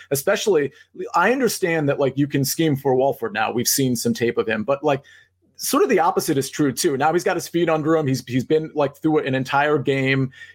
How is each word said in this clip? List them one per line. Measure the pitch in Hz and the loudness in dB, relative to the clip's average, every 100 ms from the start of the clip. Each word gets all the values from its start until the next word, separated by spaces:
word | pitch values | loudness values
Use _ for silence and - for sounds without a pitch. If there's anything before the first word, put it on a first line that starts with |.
| - | -6
Especially, | 139 - 202 220 170 139 - _ - - | -4 -2 -2 2 0 0 -6 _ -14 -4
I | 170 185 | 2 2
understand | 269 240 - 180 165 147 | 2 0 -2 -2 0 0
that, | 139 | 0
like, | 139 135 | 0 0
you | 143 | -2
can | 143 | 0
scheme | 135 - 160 139 | -2 0 0 0
for | 139 | 0
Wolford | 127 139 127 113 | 2 2 0 -4
now. | 104 110 | -2 -2
We've | 110 117 | -2 -2
seen | - 131 120 | 0 0 0
some | 120 | -2
tape | 117 117 120 | 0 0 0
of | 110 | -2
him, | 110 | -2
but, | 107 139 | -2 -2
like, | 151 139 - - _ _ _ - | 0 -2 -4 -20 _ _ _ -12
sort | - 285 | -2 0
of | 392 | 2
the | 202 | 2
opposite | 165 190 185 139 | 2 0 0 -2
is | 131 | -2
true | - 147 | 0 -2
too. | 120 120 127 | 0 -2 0
Now | 147 | 0
he's | 165 | 0
got | 190 170 | 0 -4
his | - | -4
feet | 170 170 | -2 0
under | 156 151 | 0 2
him. | 160 | 2
He's, | 143 131 - | 2 -2 -2
he's | 127 | -4
been, | 117 156 160 | 0 0 0
like, | 151 139 139 | -2 -2 0
through | 160 151 | 0 0
an | 139 131 | 0 -2
entire | 131 139 147 151 | 0 0 2 0
game. | 131 135 131 135 131 - - | 0 0 0 0 -2 -6 -14